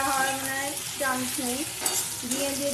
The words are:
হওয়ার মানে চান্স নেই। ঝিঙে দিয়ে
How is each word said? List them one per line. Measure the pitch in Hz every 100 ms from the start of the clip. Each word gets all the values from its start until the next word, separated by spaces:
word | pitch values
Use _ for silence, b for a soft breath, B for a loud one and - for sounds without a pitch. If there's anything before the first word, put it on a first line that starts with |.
| 277
হওয়ার | 269 269 269
মানে | 269 269 285 294 - -
চান্স | 269 254 247 - 247
নেই। | 254 320 - - - - - 240
ঝিঙে | 269 277 277
দিয়ে | 285